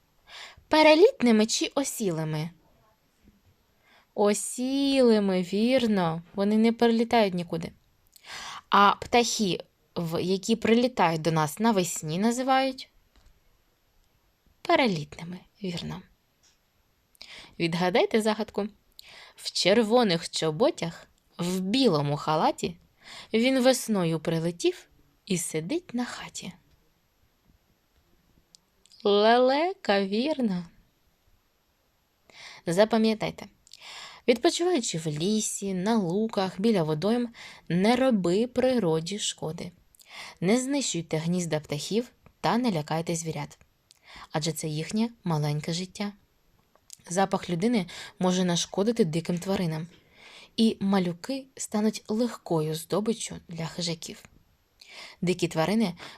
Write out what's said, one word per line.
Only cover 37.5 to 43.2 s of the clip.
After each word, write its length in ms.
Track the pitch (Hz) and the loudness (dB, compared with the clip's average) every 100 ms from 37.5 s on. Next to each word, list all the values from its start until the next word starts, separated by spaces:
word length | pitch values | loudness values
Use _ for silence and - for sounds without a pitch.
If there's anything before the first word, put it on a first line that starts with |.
| - - | -16 -4
не 280 | 170 208 247 | 2 4 4
роби 500 | 262 214 175 190 247 | 2 2 2 0 0
природі 720 | 247 254 247 175 160 165 208 | 0 0 2 0 0 -2 -6
шкоди. 540 | - - 160 170 175 - _ _ - - - - | -6 -8 -10 -10 -14 -16 _ _ -20 -18 -18 -4
Не 200 | 175 240 | 0 2
знищуйте 560 | 254 285 - 170 165 160 | 0 -2 -2 -6 -4 -4
гнізда 440 | 160 180 170 156 | -2 -2 -2 -4
птахів 520 | 156 147 - 208 247 _ - _ | -4 -8 -4 -4 -4 _ -20 _
та 180 | 151 220 | -2 0
не 140 | 254 | 0
лякайте 440 | 165 147 160 165 | -2 -2 -4 -2
звірят. 420 | 165 | -4